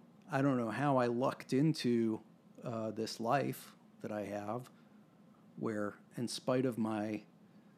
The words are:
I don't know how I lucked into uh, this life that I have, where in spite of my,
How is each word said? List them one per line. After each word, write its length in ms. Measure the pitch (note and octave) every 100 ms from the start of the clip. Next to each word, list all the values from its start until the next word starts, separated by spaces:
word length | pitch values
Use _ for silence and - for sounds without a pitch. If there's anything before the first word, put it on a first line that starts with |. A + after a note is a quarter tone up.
| - - -
I 80 | C3+
don't 160 | C#3 B2+
know 140 | A2+
how 260 | - C#3+ C3
I 100 | A#2+
lucked 460 | A#2+ C3 - -
into 680 | C3 D#3 D3+ B2 A#2 A2+ A2 - - - -
uh, 260 | B2+ A2+ A2
this 300 | G#2+ A2 -
life 520 | A2+ C3+ C3 C3 - - - -
that 100 | G#2+
I 120 | G#2+
have, 460 | G2+ G#2 G#2 B2 C3 - - - - - - - - -
where 380 | A#2 G#2+ G#2 - - -
in 120 | A2+
spite 380 | - - C3 C3
of 120 | A2+
my, 440 | A2 A2 G#2+ G#2+ - - - - -